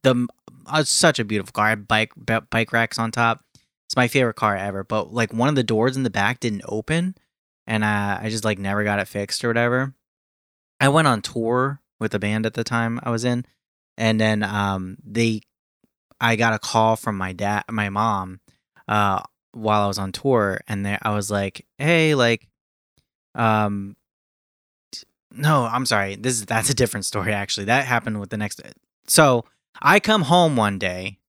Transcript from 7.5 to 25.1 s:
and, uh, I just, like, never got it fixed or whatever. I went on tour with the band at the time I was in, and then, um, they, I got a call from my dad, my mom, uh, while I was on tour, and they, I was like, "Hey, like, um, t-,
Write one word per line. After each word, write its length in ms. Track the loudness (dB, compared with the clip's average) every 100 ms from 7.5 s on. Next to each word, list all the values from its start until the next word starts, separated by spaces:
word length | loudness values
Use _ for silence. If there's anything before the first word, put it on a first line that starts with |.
| _ -6
and, 180 | -2
uh, 360 | 0 0 -2 -4
I 80 | -4
just, 140 | -2 -2
like, 140 | -2
never 240 | -2 -2
got 160 | 0 -2
it 80 | -2
fixed 360 | -6 -6 -4
or 40 | -2
whatever. 480 | 0 2 0 -4 -8 _ _ _ _ _ _ _ _
I 100 | 4
went 180 | 4 4
on 160 | 2
tour 580 | -2 -6 -2 0 0 -4 _ _
with 120 | -4
the 80 | -2
band 260 | -2 -2 -2
at 80 |
the 100 | -4
time 360 | -2 -2 -2 -4
I 80 | -4
was 140 | -2 0
in, 200 | -2 -4 _ _ _ _ -2
and 240 | 0 2
then, 220 | 2 0
um, 540 | -2 -2 -2 -4 -8 -12
they, 380 | -8 -2 0 -2 _ _ _ _ _ _ _ _
I 140 | 2 4
got 160 | 2
a 80 | 0
call 380 | 0 2 4 2
from 180 | -2 -4
my 140 | -6
dad, 320 | -4 -2 -2 -4
my 160 | -4 -2
mom, 540 | 0 0 -2 -6 -14 _ _ _ _ -2
uh, 320 | 0 2 0 -6 _ _
while 300 | -6 0 2
I 40 | 0
was 100 | -2
on 140 | -8
tour, 480 | -4 0 2 2 -4 -6
and 180 | -6 -4
they, 120 | -4
I 100 | -2 -2
was 160 | -2
like, 340 | -2 -4 -8 _ _
"Hey, 360 | 0 2 4
like, 360 | 4 4 2 _ _ _ _ _ _ _ _ _ 0
um, 600 | 2 2 0 -4 -10 -16 _ _ _ _ _ _ _ _ _
t-, 140 | -20 -20